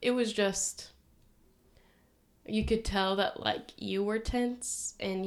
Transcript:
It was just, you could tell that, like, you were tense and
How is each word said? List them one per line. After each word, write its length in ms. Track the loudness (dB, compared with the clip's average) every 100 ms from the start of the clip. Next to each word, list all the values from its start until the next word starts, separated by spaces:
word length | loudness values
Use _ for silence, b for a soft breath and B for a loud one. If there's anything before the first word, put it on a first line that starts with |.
It 100 | 2
was 200 | 2 2
just, 580 | 2 0 2 -4 -6 -14 -20 _ _ -20 _ _ _ _ _ _ _ _ _ _ _ -2
you 180 | 0
could 200 | 2 2
tell 300 | 2 2 2 2
that, 240 | 2 0
like, 300 | -2 -2 -4 -10
you 260 | -4 0
were 160 | 0 0
tense 760 | 0 0 0 -2 -6 -6 -8 -6
and 260 | -4 -2